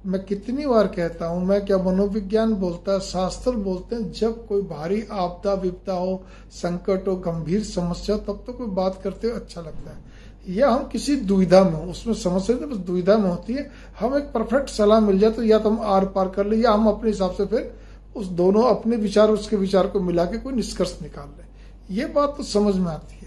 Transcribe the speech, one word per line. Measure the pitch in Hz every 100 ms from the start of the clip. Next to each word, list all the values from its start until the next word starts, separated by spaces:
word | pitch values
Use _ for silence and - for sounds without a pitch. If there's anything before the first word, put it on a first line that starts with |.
| 196
मैं | 190
कितनी | - 202 - 262 294
बार | 226 190
कहता | - 170 - 165
हूं, | 175
मैं | 185 202 196
क्या, | 190
मनोविज्ञान | 185 185 202 214 190 214 226
बोलता | 208 185 175 -
है, | 196
शास्त्र | 190 185 185 - 254
बोलते | 240 196 185 - 233
हैं, | 190
जब | - 220 226 -
कोई | 202
भारी | 175 151 160 208 220
आपदा | 208 180 175 202
विपदा | 196 185 180 -
हो, | 185 185 190 - - -
संकट | - 175 175 190 190 190
हो, | 185
गंभीर | 175 165 151 202
समस्या | - - 175 175 - 208
हो, |
तब | 208 202 -
तो |
कोई | 247 240
बात | 185 190 190
करते | 196 190 220
हुए | 226
अच्छा | - 175
लगता | 160 147 160
है। | - - - - - - 185
या | 190
हम | 254 277
किसी | - - 285
दुविधा | 190 196 180 185
में | 185
हो, | 156 175
उसमें | 165 226
समस्या | 220 180 185 190 254
नहीं, | 294
बस | 220
दुविधा | 175 180 175 220
में | 190
होती | 175 -
है, | 262 285 - - -
हम | 233 285
एक |
परफेक्ट | 285 233 226 254 269
सलाह | - 208 220
मिल | 208 190
जाए | 220
तो | 220
या | 220 214
तो | 214
हम | 220
आर | 208 190 190
पार | 196 190
कर | 190 202
ले | 220
या | 233
हम | 208 220
अपने | 208 220
हिसाब | 190 185
से | 180 196
फिर | 233 - - - - - 269
उस | 185
दोनों | 170 180 208
अपने | 247 202 226 233
विचार, | 208 208 214
उसके | 208 - 208
विचार | 190 190 185
को | 202
मिला | 180 170 180
के | 226
कोई | 262
निष्कर्ष | 254 202 - 180 -
निकाल | 151 - 143
लें। | - - - - - - 190
ये | 285
बात | 285 285 -
तो |
समझ | 240 202 208 185
में | 175
आती | 151 -
है | -